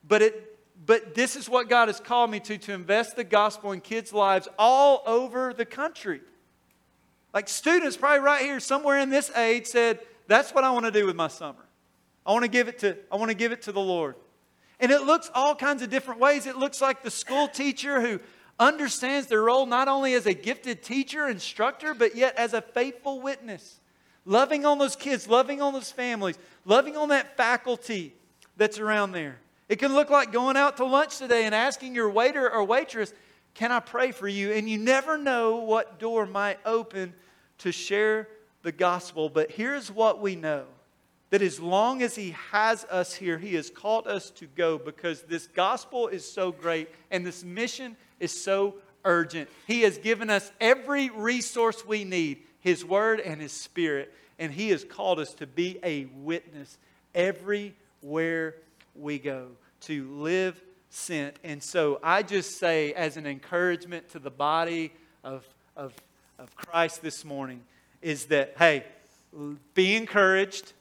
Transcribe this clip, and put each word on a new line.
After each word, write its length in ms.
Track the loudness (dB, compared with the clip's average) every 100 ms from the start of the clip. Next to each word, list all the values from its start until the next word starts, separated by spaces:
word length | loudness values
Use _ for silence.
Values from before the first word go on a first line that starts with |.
| 4
But 140 | 4
it, 380 | 4 2 -18 -20 _ _
but 300 | 2 2 2
this 220 | -2 -2 -2
is 120 | 0
what 220 | 0 4
God 180 | 4 4
has 120 | 0
called 300 | -2 2 2
me 80 | 0
to, 180 | -6 -10
to 140 | -8
invest 420 | -10 0 0 0 -6
the 80 |
gospel 480 | 2 4 4 0 -8
in 80 | -8
kids' 320 | -6 -8 -4
lives 340 | 2 4 4 0 2
all 440 | 4 8 6 6 2
over 480 | 0 0 -4 -4
the 100 | -4
country. 560 | -8 -6 -8 -6 -8 -10 -10 _ _ _ _ _ _ _ _ _ _
Like, 160 | -4 -4
students 480 | -2 4 4 2 0
probably 240 | 2 4
right 240 | 4 2
here, 160 | 0 -4
somewhere 380 | -2 0 2 2
in 100 | 4
this 260 | 0 0
age, 320 | 0 2 2 2
said, 340 | 2 2 0 -6 _ 4
"That's 280 | 4 6
what 100 | 2
I 60 | 2
wanna 200 | 2 2
do 160 | 2 0
with 100 | 0
my 120 | -4
summer. 360 | -4 -12 -12 _ _ _ _ _ _ 2
I 60 |
wanna 160 | 2 4
give 200 | 2 0
it 120 | 0
to, 180 | -2 -2 -6
I 60 | -2
wanna 160 | -2
give 200 | 0 -2
it 100 | -2
to 100 | -6
the 80 | -4
Lord." 360 | 0 0 -2 -6 _ _ _ _ _ _
And 120 | 2
it 100 | 4
looks 280 | 4 2 2
all 200 | 0 0
kinds 280 | 2 0 -2
of 60 | -2
different 320 | -4 -4 2
ways. 260 | 4 4 -2
It 120 | -4
looks 240 | -4 0
like 200 | -2 -2
the 80 | -6
school 380 | -10 -4 0 0
teacher 520 | 0 -4 -4 -2 0
who 200 | 0 -4 -8 _ _ 4
understands 680 | 4 4 -4 -4 -2 -4 0
their 140 | 2
role 240 | 4 4 2
not 220 | 2 2
only 260 | 2 2
as 120 | 2 2
a 80 |
gifted 480 | -2 -4 -6 -6 -10
teacher, 460 | -4 -4 -4 -4 -4
instructor, 680 | -4 -8 -2 -2 -2 -8
but 200 | 2 0 4
yet 200 | 2 2
as 180 | 0
a 60 | -2
faithful 600 | -4 -2 -2 -4 -8 -6
witness. 600 | -6 -8 -10 -14 -16 -20 _ _ _ _
Loving 420 | 2 4 4 2 2
on 120 | 2
those 180 | 2 -2
kids, 320 | -4 -4 4
loving 340 | 4 4 0
on 100 | -4
those 200 | -4 -10
families, 460 | -8 -6 -2 -4 -6 -14 _
loving 320 | 6 6 6 -2
on 120 | 2
that 280 | 2 0 0
faculty 760 | 2 2 0 -6 -4 -6 -6 _ _ _ _ 0
that's 220 | 0 2
around 340 | 0 0 0
there. 260 | -4 -8 -12 _ _ _
It 80 | 0
can 180 | 4
look 160 | 4 6
like 220 | 4 4
going 240 | 0 2 4
out 200 | 2 2
to 80 |
lunch 340 | 2 2 2 -4
today 260 | 0 2
and 100 | 4
asking 400 | 2 0 -2 -6
your 160 | -2 0
waiter 400 | 4 4 4 0
or 140 | 2
waitress, 480 | 2 2 0 -6 -8 -8 _ _ _
"Can 180 | -6 0
I 80 | 0
pray 300 | -2 -2 -2
for 180 | -2 -6
you?" 240 | -4 -2
And 160 | -2 -2
you 100 | -2
never 380 | 2 2 2 -2
know 400 | 0 0 0 0
what 420 | 0 0 0 -6
door 280 | -4 -2 -2
might 320 | -2 -4 -4
open 500 | -2 -2 -4 -10 -10 -12 _ _ _ _
to 120 | -6
share 560 | -6 -2 0 2 0 -4 -20 _ _
the 100 | -10
gospel. 560 | 0 0 0 -6 -6 -2
But 240 | 0 -2
here's 380 | -2 -4 -4 -8
what 300 | 2 2 2
we 160 | -4 -4
know, 300 | -4 -4 -6 -20 _ _ _ _ _
that 120 | 2
as 160 | 2 -2
long 440 | 0 2 2 0
as 120 | -4
he 220 | -4 -10 -12 -4
has 320 | 0 2 0
us 300 | -2 -4 -4
here, 240 | -6 -6 -6
he 160 | -4
has 140 | -6 -6
called 380 | -10 -2 -2 -2
us 240 | -6 -8
to 160 | -20 -16
go, 320 | -2 0 0
because 440 | -8 -8 -8 -8
this 260 | -8 -8 -6
gospel 580 | 0 0 0 -6 -6 -4
is 240 | -6 -10
so 220 | -6 -6
great 360 | -4 -4 -4 -6 -16 _
and 160 | -6 -6
this 160 | -12
mission 540 | -14 -8 -8 -8 -14 -18 _ _
is 180 | -8 -6
so 360 | -2 0 0 -4 -20 _
urgent. 440 | 2 2 2 -6 -12 -18 -4
He 160 | 2
has 160 | 2 2
given 320 | -2 -2 0
us 220 | -2 -2 _
every 500 | 2 2 2 -2 -2
resource 760 | -2 -4 -2 -4 -2 -2 -2
we 200 | -6 -6
need, 340 | -2 -2 -2 -6 _ _
his 240 | -2 -2
word 340 | 0 0 2 -2
and 220 | -4 -10
his 120 | -12
spirit, 600 | -14 -12 -4 -2 -2 -6 _ _ -10
and 140 | -8
he 180 | -4 0
has 140 | 0
called 340 | -2 -6 -2 -2
us 160 | -4
to 120 | -10 -10
be 320 | -4 -4 -4
a 220 | -6 -6 -8 -14
witness 560 | -8 -8 -8 -20 -20 -20 _ _ _
everywhere 1400 | -2 -2 -2 -6 -6 -6 -16 _ _ -8 -4 -2 -2 -6 -10 _ _ _
we 240 | -14 -8 -6
go, 300 | -6 -8 -12 -20 _ _
to 280 | -10 -10 -8 -10
live 400 | -4 -2 -2 -6 _ _ _
sent. 460 | -14 -8 -8 -8 -12
And 180 | -14 -14
so 380 | -4 0 0 0
I 200 | 0 0
just 360 | 0 -4 -4 -4
say, 360 | 0 0 0
as 220 | -2 -6 -6
an 100 | -10
encouragement 840 | -12 -6 -2 0 -2 -8 -14 -14
to 100 | -16
the 100 | -16
body 640 | -4 0 0 0 -4 -8 _ _ _
of, 200 | -14 -14 -16 _ _ -16
of, 160 | -16 -16 _ _ _ -20
of 160 | -20
Christ 480 | -20 -6 0 0 -2
this 220 | -12 -12
morning, 380 | -12 -10 -10 -14 _ _ _ _
is 260 | -8 -6 0
that, 280 | 0 0 4
hey, 280 | 4 4 -4 -20 _ _ _ -14
l-, 200 | -14 -14 _
be 220 | 0 2 2
encouraged 760 | 0 2 4 4 0 -6 -16 _